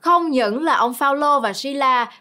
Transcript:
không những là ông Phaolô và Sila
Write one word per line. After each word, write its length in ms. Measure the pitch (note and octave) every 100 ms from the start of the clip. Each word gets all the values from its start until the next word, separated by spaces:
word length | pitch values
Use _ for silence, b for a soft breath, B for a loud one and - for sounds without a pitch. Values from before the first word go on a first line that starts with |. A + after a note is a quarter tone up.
không 300 | E4 F4 E4
những 320 | B3+ G#3+ A#3
là 120 | D#4+
ông 200 | C4+ A#3+
Phaolô 460 | A#3+ C#4 C#4 D4 C#4+
và 120 | A3+
Sila 600 | F#3+ C4+ C#4 C4 B3+ A3+ B